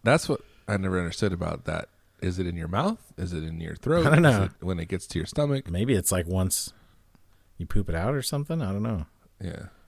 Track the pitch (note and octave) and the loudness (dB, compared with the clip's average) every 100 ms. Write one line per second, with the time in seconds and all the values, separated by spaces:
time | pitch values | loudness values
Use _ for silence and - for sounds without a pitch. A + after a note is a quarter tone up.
0 | A#2 D#3+ - C#3+ - _ - G2+ F#2+ F#2 | 4 2 2 -6 -6 _ -4 -2 0 0
1 | E2+ - G#2 F2+ E2 D2+ - D#2+ - _ | -2 0 0 0 -4 -4 -4 -6 -8 _
2 | _ _ F#2 F2+ F2+ E2+ E2 F#2+ F3+ A3+ | _ _ -4 -2 -2 -4 -2 0 0 -2
3 | - - F2+ E2+ D#2+ E2 D#2+ D#2 B2 E3+ | -10 -8 -4 -4 -6 -6 -8 -6 0 4
4 | C#3+ D3+ D#3+ G#2+ F#2+ - F2+ F2 E2 F2+ | 6 8 8 6 2 -2 -4 -4 -2 -6
5 | - E2+ D#2 - D3 C3+ G#2+ F2 A#2+ G#2+ | -4 -4 -4 -2 0 -2 -2 -2 2 2
6 | - F#2 E2+ F#2 F#2 - - - _ _ | 2 -2 0 0 0 -2 -6 -14 _ _
7 | _ _ _ _ _ - E3+ F#3+ - E3 | _ _ _ _ _ -14 0 0 2 -2
8 | G#2+ C#3+ - C#3+ D3 E3 G#2 G2+ A2+ G2+ | 0 -2 -2 -4 -4 -4 -2 -2 -2 -4
9 | D2 _ _ _ F#2+ - - - | -6 _ _ _ -10 -10 -14 -20